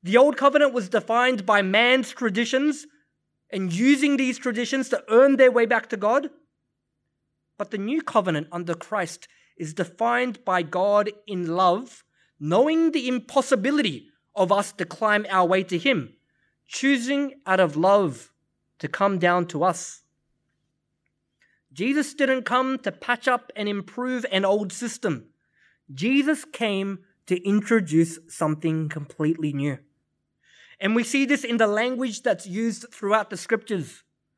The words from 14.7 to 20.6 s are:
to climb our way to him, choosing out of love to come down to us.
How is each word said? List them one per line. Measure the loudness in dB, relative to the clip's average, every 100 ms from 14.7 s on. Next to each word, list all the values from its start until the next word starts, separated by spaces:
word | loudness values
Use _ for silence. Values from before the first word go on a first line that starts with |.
to | -6 -10
climb | -2 0 0 0
our | 2 4
way | 2
to | 0 -2
him, | 0 0 -2 _ _ _ _ _ _
choosing | -2 0 2 0 -2 -2 -8 -2
out | 2
of | 2 2
love | 4 4 2 -4 -16 _ _ _ _ _
to | -10
come | -2 -2 2
down | 2 2 0
to | 0
us. | 0 -2 -10 -18 _ _ _ _ _ _